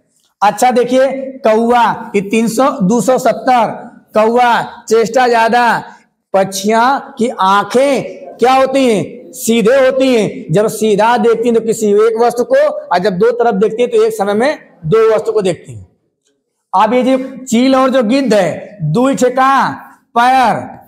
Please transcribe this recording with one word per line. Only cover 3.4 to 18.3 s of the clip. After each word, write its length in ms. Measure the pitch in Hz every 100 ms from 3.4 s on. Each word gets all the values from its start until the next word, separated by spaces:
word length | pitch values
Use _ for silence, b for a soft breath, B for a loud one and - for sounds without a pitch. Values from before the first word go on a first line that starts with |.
| - 247 202 120 - - _
कौआ 480 | 214 220 240 240 220 147 - -
चेष्टा 380 | 220 226 262 247
ज्यादा, 560 | 240 226 240 240 180 - B _ _ _
पक्षियां 640 | 190 196 196 208 226 240 277 - -
की 120 | 233 -
आंखें 960 | 190 202 202 240 277 254 - - - -
क्या 160 | 240
होती 340 | 262 262 269 254
हैं? 440 | 208 147 - -
सीधे 540 | - - 233 208 269 262
होती 300 | 262 262 240
हैं। 380 | 190 - -
जब 140 | 165 214
सीधा 480 | - 220 196 220 240
देखती 320 | 226 226 240
हैं 60 | 226
तो 60 |
किसी 320 | 226 214 214
एक 280 | 202 220 226
वस्तु 220 | 240 240
को, 120 | 240 262
और 440 | 294 - - 180
जब 180 | 196 180
दो 140 | 226
तरफ 240 | 240 233 196
देखती 260 | 208 -
हैं 100 | 240
तो 140 | 226 220
एक 80 |
समय 200 | 220 202
में 260 | 208 262 294 - _ 156
दो 300 | 220 220 214
वस्तु 160 | 214
को 100 | 214
देखती 320 | 185 165 -
हैं। 160 | 110 90 _ _ _ _ _ _ _ _
अब 200 | 185 214
ये 100 | 247
जो 420 | 247 262 262 - -
चील 300 | 226 262 262
और 140 | 262
जो 140 | 262
गिद्ध 300 | 214 269 269